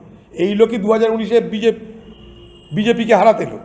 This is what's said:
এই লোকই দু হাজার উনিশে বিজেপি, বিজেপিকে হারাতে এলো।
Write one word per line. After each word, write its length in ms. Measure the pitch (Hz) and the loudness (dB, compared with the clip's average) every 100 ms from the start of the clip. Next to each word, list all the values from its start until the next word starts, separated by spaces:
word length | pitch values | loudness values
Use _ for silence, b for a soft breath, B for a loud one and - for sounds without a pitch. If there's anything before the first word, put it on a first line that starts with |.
| - B B | -20 B B
এই 220 | - 185 | -4 -2
লোকই 240 | 208 226 233 | 2 2 2
দু 140 | 202 | 0
হাজার 180 | 220 226 | 0 0
উনিশে 300 | 226 208 233 | -2 0 0
বিজেপি, 440 | 180 214 226 220 - - - - - - - - - | 0 -2 -2 -2 -8 -20 -20 -20 -20 -20 -20 -20 -8
বিজেপিকে 420 | 147 214 233 226 | -4 -2 -2 2
হারাতে 300 | 202 214 202 | 4 4 2
এলো। 140 | 139 110 | -4 -10